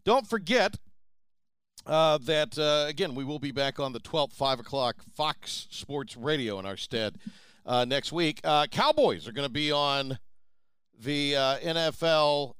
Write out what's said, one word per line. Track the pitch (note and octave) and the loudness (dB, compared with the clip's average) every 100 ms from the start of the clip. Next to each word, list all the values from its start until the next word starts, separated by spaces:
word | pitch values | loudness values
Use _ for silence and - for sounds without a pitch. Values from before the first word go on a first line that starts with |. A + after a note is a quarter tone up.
Don't | - B3 A3 | 2 2 2
forget, | A3+ D#3+ B3 G3 - - - - _ _ _ _ _ _ - - | -4 2 2 2 0 -14 -20 -20 _ _ _ _ _ _ -16 0
uh, | D#3 D#3+ D3+ | 4 4 4
that, | B2+ D#3 D3+ D3 | 2 0 0 0
uh, | D3+ D3 D3 | 2 2 0
again, | D3+ F#3 | -2 -4
we | B2+ | -4
will | C3+ D3+ | -6 -6
be | C#3+ | -6
back | C3 C#3 C3+ | -2 -2 -2
on | C3+ | -4
the | A#2 | -6
twelfth, | - D#3+ C#3 - | -4 -2 -2 0
five | C3+ B2+ | 0 0
o'clock, | A2+ C#3 B2 - - | -2 -2 -2 -2 -10
Fox | - D3+ - - - - | -4 -4 -4 -8 -10 -10
Sports | - - C#3+ A#2 | -14 -8 -8 -8
Radio | B2 C3 D3+ A#2 G2 | -8 -2 -2 -2 -6
in | F#2+ | -8
our | F#2+ | -8
stead, | - A#2 G#2+ E2+ - - - _ | -6 -4 -4 -6 -16 -18 -20 _
uh, | - B2 B2 | 0 2 2
next | C#3 - | 0 -2
week. | D#3+ D#3+ - | -2 -2 0
Uh, | D#3+ D3+ D3 | 2 2 2
Cowboys | - C4+ D#4 A3+ F#2 A2+ | 2 2 4 4 2 -6
are | |
gonna | A#2 C#3 | -6 -4
be | D3 D3 | -2 0
on | D3 C#3+ C#3 C3+ C3 - - - _ _ _ _ _ | 2 2 0 -2 -6 -10 -20 -20 _ _ _ _ _
the, | A2+ D3 C#3+ C#3+ | -4 -2 0 2
uh, | C3+ C3+ | 2 0
N | E3 E3 | -2 0
F | D#3+ - | 0 0
L | E3 D#3 D3+ D3 C3+ | 2 4 4 2 -2